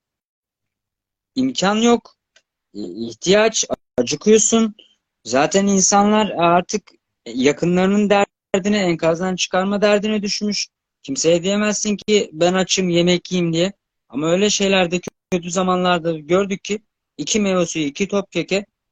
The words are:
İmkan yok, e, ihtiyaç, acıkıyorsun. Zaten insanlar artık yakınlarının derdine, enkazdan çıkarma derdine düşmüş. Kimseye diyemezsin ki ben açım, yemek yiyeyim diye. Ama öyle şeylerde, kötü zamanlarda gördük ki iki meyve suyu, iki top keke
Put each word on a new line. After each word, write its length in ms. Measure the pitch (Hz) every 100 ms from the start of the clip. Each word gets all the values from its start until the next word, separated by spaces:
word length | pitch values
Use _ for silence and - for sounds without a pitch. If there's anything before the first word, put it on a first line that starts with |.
| _ _ _ _ _ _ _ _ _ _ _ _ _ -
İmkan 400 | 262 254 185 214
yok, 400 | 233 233 - _ _ _ _ _ _ 101
e, 40 |
ihtiyaç, 840 | 101 92 117 113 175 208 220 - - - _ -
acıkıyorsun. 800 | - 147 208 220 - 226 226 - _ _ _ _
Zaten 440 | - 127 156 196 202
insanlar 640 | 196 185 202 208 214 208 131
artık 540 | 170 175 180 214 - _ _ _ -
yakınlarının 840 | 120 131 143 165 180 190 202 202
derdine, 680 | 202 202 _ _ 196 196 208
enkazdan 580 | 180 165 165 165 185 180
çıkarma 460 | - 185 196 202
derdine 400 | 208 208 214 214
düşmüş. 460 | 202 - 208 202 - _ _ _
Kimseye 400 | - 135 160 170
diyemezsin 540 | 180 202 208 202 208 202
ki 320 | - 208 -
ben 200 | 156 175
açım, 360 | 185 185 - 185
yemek 420 | 170 175 175 -
yiyeyim 220 | 180 170
diye. 200 | 165 185 - _ _ _
Ama 220 | 135 160
öyle 180 | 180 208
şeylerde, 520 | 202 196 190 175 180 - - -
kötü 200 | 185 170
zamanlarda 600 | 180 185 180 180 180 165 160
gördük 440 | 147 180 196 196
ki 160 | - 208 _ _ _ -
iki 220 | 160 214
meyve 260 | 196 185 165
suyu, 200 | 160 143
iki 220 | 143 196
top 240 | 202 185
keke 340 | 170 156 190 208 _ _